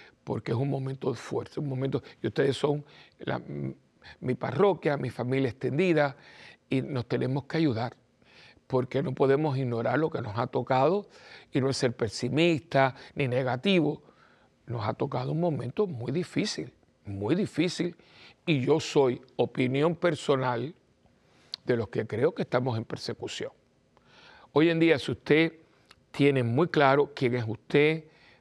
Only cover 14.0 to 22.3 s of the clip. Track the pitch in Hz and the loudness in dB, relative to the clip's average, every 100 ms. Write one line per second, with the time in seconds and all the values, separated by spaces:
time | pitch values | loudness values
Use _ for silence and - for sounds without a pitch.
14 | - _ _ _ _ _ - 120 104 - | -12 _ _ _ _ _ -10 -6 -4 -4
15 | 139 127 131 151 175 135 120 - 202 127 | -4 -4 -4 -2 -2 -2 -4 -4 -4 -4
16 | 113 151 - - 208 - 127 - _ _ | -6 -4 -4 -4 -4 -6 -10 -14 _ _
17 | - 98 104 175 185 - 175 - 175 - | -12 -6 -2 0 -2 -2 -2 -2 -6 -6
18 | _ - - _ - 147 131 156 - 151 | _ -20 -20 _ -2 0 2 0 2 2
19 | 135 123 - - 120 - 127 135 160 170 | 2 0 -8 -2 -2 0 0 2 0 0
20 | 175 151 - 135 131 120 135 - _ _ | 0 0 0 0 0 -4 -6 -10 _ _
21 | _ _ _ _ _ - - 120 107 117 | _ _ _ _ _ -12 -2 -2 0 -4
22 | 110 110 151 | -4 0 0